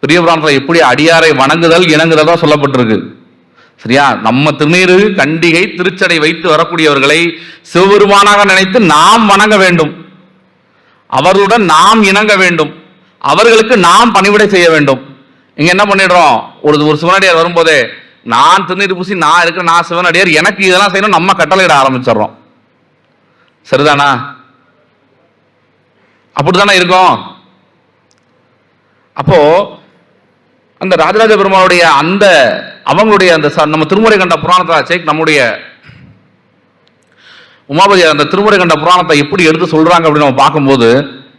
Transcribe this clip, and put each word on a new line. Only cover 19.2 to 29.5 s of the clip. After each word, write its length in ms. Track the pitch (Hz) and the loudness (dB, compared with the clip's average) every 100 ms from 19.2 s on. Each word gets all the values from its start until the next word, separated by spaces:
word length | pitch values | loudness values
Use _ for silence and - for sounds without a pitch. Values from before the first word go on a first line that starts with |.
| 151 170 | 0 0
இருக்கிற, 200 | 170 170 | 0 -4
நான் 200 | 170 170 | -2 -2
சிவனடியார், 460 | 170 170 180 170 190 | -2 -2 -2 0 0
எனக்கு 360 | 151 180 190 | 0 -2 -2
இதெல்லாம் 280 | 190 185 202 | -2 0 0
செய்யணும்," 160 | 185 208 | -2 -2
நம்ம 240 | 175 180 | -2 0
கட்டளையிட 420 | 180 156 190 185 147 | -2 0 0 2 2
ஆரம்பிச்சிடுறோம். 520 | 135 131 123 110 104 - _ _ _ _ _ _ _ _ _ _ _ _ - | 0 -2 -2 -2 -4 -10 _ _ _ _ _ _ _ _ _ _ _ _ -6
சரிதானா? 600 | 131 147 143 143 127 - - _ _ _ _ _ _ _ _ _ _ _ _ _ _ _ _ _ _ _ | -2 0 0 0 -2 -6 -18 _ _ _ _ _ _ _ _ _ _ _ _ _ _ _ _ _ _ _
அப்படித்தானே 440 | - 143 180 202 190 | -6 -2 0 0 0
இருக்கும். 460 | 175 185 185 113 95 - _ _ _ _ _ _ _ _ _ _ _ _ _ _ _ _ _ | 2 2 2 0 -8 -20 _ _ _ _ _ _ _ _ _ _ _ _ _ _ _ _ _
அப்போ 540 | - 143 180 147 | -6 0 2 2